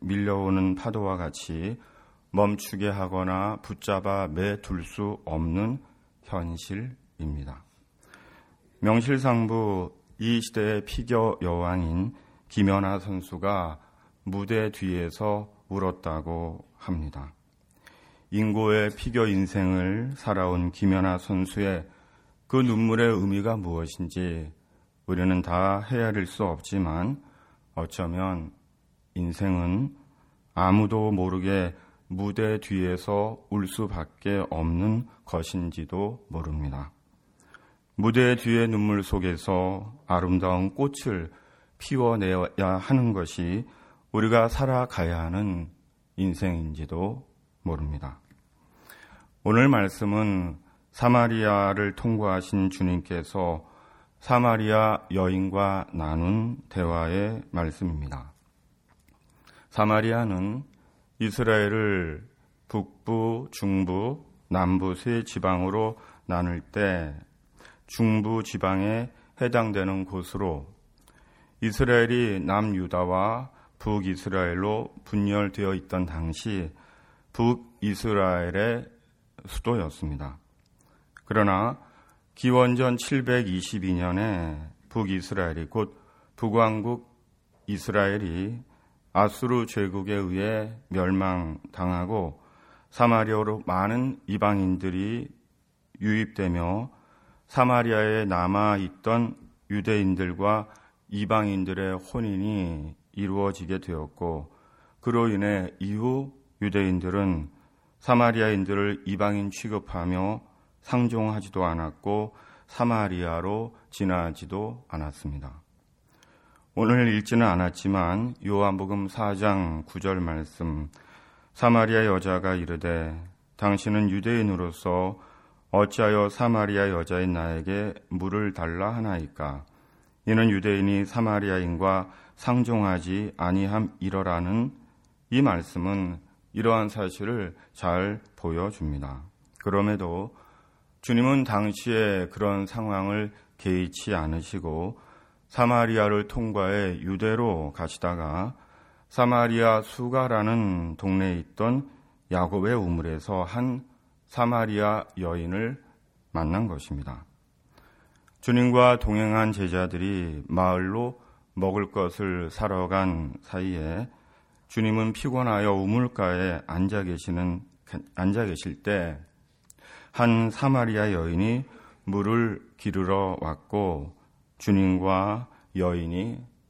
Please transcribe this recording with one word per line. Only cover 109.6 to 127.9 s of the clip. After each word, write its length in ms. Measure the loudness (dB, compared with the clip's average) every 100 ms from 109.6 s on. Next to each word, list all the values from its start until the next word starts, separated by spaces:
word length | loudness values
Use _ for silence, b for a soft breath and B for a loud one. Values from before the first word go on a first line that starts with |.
| -6 -6 -6 -4 -2 -2 -2 -4 -10 b b b
상종하지도 800 | -2 0 2 2 0 -2 -4 -2
않았고 720 | 0 0 -4 -6 -2 -2 -2 B B B B
사마리아로 1080 | -2 0 2 0 -2 -2 -2 -4 -4 -6 B B
지나지도 920 | -4 0 2 0 -6 -8 -6 -6 -10 -10
않았습니다. 720 | -8 -8 -8 -10 -10 -10 -16 -20 _ _ _ _ b b b b b b
오늘 400 | 0 4 6 6
읽지는 320 | 2 2 4 4
않았지만 880 | 4 2 0 0 2 2 0 -2 -6 -2
요한복음 600 | 2 2 0 -2 -4 -4
사 260 | -4 -2
장 500 | 0 2 2 0 -4 -8
구 140 | -6
절 200 | -2 0
말씀, 720 | -2 -4 -6 -6 -4 -4 -8 B B B B B B
사마리아 500 | 2 4 6 6 4 4
여자가 480 | 2 2 0 0
이르되, 640 | -2 -2 -4 -2 -2 -4 -8 -12 -20 _ -2
"당신은 540 | 0 2 2 2 2
유대인으로서 1080 | 2 0 2 2 0 -4 -4 -2 0 0 -4 B B B B B
어찌하여 580 | 2 4 4 4 4 2
사마리아 640 | 2 2 2 2 2 2
여자인 420 | 0 -2 0 0
나에게 640 | 0 -2 -4 -2 -4 -4